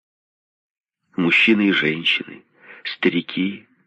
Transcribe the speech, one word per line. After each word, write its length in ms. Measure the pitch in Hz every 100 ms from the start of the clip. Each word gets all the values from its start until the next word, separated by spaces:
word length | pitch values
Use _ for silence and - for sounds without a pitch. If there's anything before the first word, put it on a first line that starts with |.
| _ _ _ _ _ _ _ _ _ _ _ -
Мужчины 520 | 87 - - 107 101
и 40 |
женщины, 720 | 90 78 80 82 - - - _ _ - -
старики 840 | - - 92 87 - 87 95 101 - _